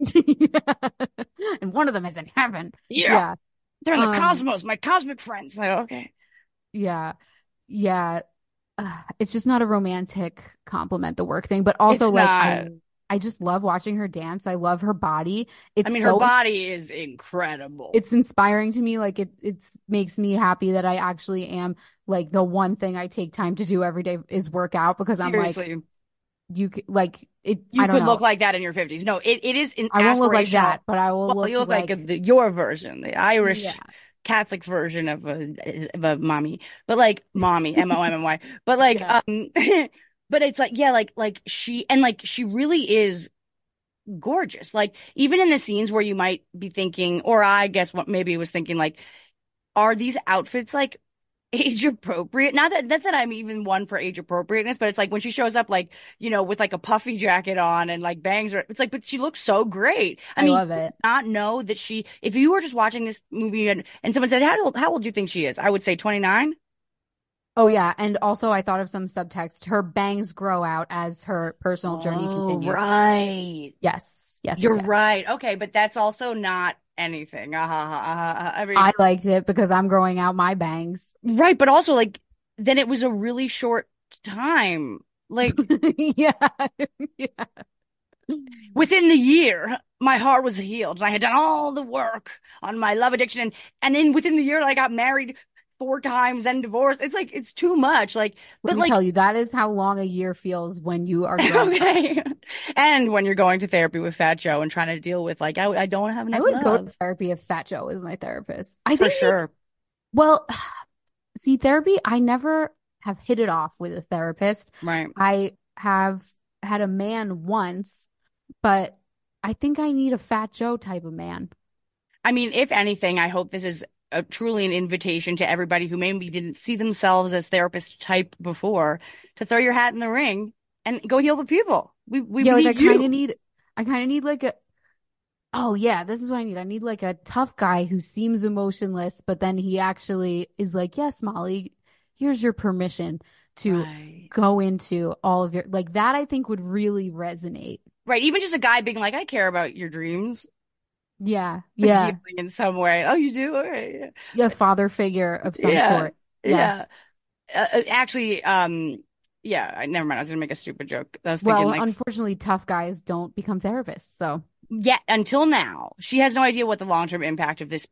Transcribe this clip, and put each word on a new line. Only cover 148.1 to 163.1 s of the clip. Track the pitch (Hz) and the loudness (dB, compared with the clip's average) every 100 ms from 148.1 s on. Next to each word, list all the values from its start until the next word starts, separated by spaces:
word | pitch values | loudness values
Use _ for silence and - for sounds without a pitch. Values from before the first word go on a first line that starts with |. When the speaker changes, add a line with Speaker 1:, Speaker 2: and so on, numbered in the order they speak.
| 240 | 2
Speaker 2:
Even | 277 359 | 2 0
just | 381 | -2
a | 320 | 0
guy | 240 240 | 2 2
being | 226 226 | 2 -2
like, | 208 | -4
"I | 254 | -4
care | 359 247 190 | -6 0 0
about | 180 160 - | 0 -4 -6
your | 170 | -12
dreams." | 160 165 175 220 233 - _ _ _ _ _ _ _ | -8 -6 -4 -6 -8 -16 _ _ _ _ _ _ _
Speaker 1:
Yeah. | 202 208 180 170 - - | -4 -2 -2 -6 -12 2
Speaker 2:
Is | 208 | 6
Speaker 1:
Yeah. | 202 | 6
Speaker 2:
healing | 180 180 - 180 | 4 -2 -10 -10
in | 180 | -10
some | - 208 180 | -2 -2 2
way. | 175 170 160 | 2 2 4
"Oh, | |
you | 175 285 | 2 2
do? | 240 269 285 | 0 -2 -2
All | 320 | -4
right. | 285 226 - | -6 -8 -10
Yeah." | - - - | -14 -16 -12
Speaker 1:
Yeah, | 233 240 | 0 0
father | - 196 190 202 | 4 4 4 2
figure | - 196 185 180 170 | 0 -2 0 -2 -2
of | 185 170 | -6 -2
some | - 165 | 2 4
Speaker 2:
Yeah. | |
Speaker 1:
sort. | 220 180 156 - _ _ | 4 4 0 -8 _ _
Yes. | - - 214 196 | 0 2 2 0
Speaker 2:
Yeah. | - - _ _ _ _ _ | -10 -18 _ _ _ _ _
Uh, | - 220 | -2 2
uh, | 240 233 | 2 2
actually, | 240 254 262 220 196 | 0 0 -2 -2 -2
um, | - 190 175 165 160 123 _ _ _ _ | 0 2 2 -2 -6 -8 _ _ _ _
yeah, | 220 180 98 - | -6 -4 -4 -6
I, | 135 | -6
never | 170 156 | -4 -2
mind. | 127 | -4
I | |
was | 147 | -4
gonna | 160 | -6
make | 151 | -6
a | 139 | -8
stupid | - - 139 | -12 -14 -10
joke. | 127 - - | -10 -10 -10
I | 175 | -6
was | 165 | -2
Speaker 1:
Well, | 196 214 | 2 2
Speaker 2:
thinking, | 202 | 2
like, | - | 0
Speaker 1:
unfortunately, | 226 208 247 220 220 196 | -4 -4 -8 -6 -4 -4
tough | 214 185 - | -2 -4 -2
guys | 180 175 175 | -4 -4 -10
don't | - | -8